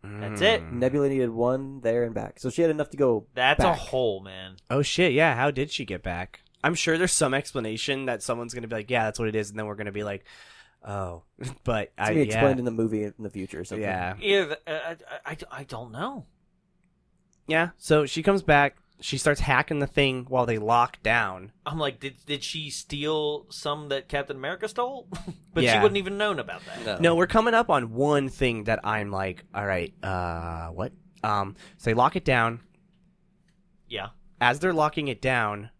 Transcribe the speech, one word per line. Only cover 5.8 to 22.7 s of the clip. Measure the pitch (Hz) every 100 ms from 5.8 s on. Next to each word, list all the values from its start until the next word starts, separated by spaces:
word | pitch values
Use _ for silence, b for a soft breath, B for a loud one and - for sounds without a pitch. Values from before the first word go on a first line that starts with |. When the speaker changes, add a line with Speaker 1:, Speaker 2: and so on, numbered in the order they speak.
Speaker 2:
get | 120 92
back? | 95 87 95 - _ _
I'm | 147 165
sure | - 160
there's | 180
some | - 147
explanation | 135 - 135 110 110 - 135 131
that | 113
someone's | - 120 117
gonna | 123 113
be | 113
like, | 104
"Yeah, | 123
that's | 110 104
what | 113
it |
is," | 107 104
and | 107
then | 107
we're |
gonna | 101 104
be | 104
like, | 104 98 B B B B B B -
"Oh." | 101 92 85 _ _
<laughs> | 127 -
But | - 110 -
Speaker 3:
It's | -
Speaker 2:
I, |
Speaker 3:
gonna | 107
be | 156
Speaker 2:
yeah. | 120
Speaker 3:
explained | 110 139 131
in |
the | 123
movie | 113 113 110
in | 104 -
the | 107
future | 101 95 76
or |
something. | - 107
Speaker 2:
Yeah. | 101 92 90 101
Speaker 1:
Yeah, | 202 196
th-, | 160 151 -
uh, | 156 160 165 - 151
I, | 143
I, | 156 143
I | 131
don't | 139 113 120
know. | 113 220 277 - _ _ _ _ _ _ _ _ _ _ _ -
Speaker 2:
Yeah, | 160 170 -
so | - 151 139
she | 160
comes | 160 196
back. | 185 147 143 _ _ _
She | - 135
starts | 156 143
hacking | - 127 147 151
the | 139
thing | - 139 127 127
while | 127 120
they | 110
lock | 107 120 120 -
down. | 110 117 104 92 98 _ -
Speaker 1:
I'm | 160
like, | 143 117
"Did, | 139 -
did | - 143
she | - 160 151